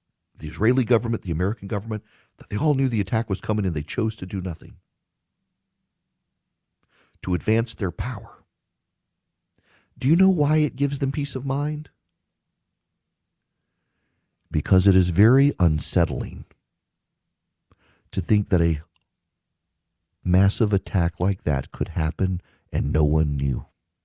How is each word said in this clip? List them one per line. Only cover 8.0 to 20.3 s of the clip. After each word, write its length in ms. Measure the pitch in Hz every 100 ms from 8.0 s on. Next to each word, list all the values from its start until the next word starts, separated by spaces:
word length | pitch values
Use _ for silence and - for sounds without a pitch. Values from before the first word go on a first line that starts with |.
| 123 113 - - _ _ _ _ _ _ _ _ _ _ _ _ _ _ _ -
Do 80 | 127
you 80 |
know 160 | 170 190
why 280 | 180 147 156
it 180 | 151 -
gives 240 | 139 139
them 100 | 139
peace 240 | 139 139
of 100 | 131
mind? 460 | 135 135 147 151 151 _ _ _ _ _ _ _ _ _ _ _ _ _ _ _ _ _ _ _ _ _ _ _ _ _ -
Because 380 | 80 - 92 95
it 80 |
is 140 | 92 87
very 440 | 85 110 131 143 -
unsettling 880 | 87 78 - 92 80 64 60 67 - _ _ _ _ _ _ _ _ _ _ _ _ _ _ _ _
to 80 | -
think 300 | - 104 104
that 120 | 87
a 200 | 85 78 - _ _ _ _ _ _ _ _ _ _ _ _ _
massive 500 | 90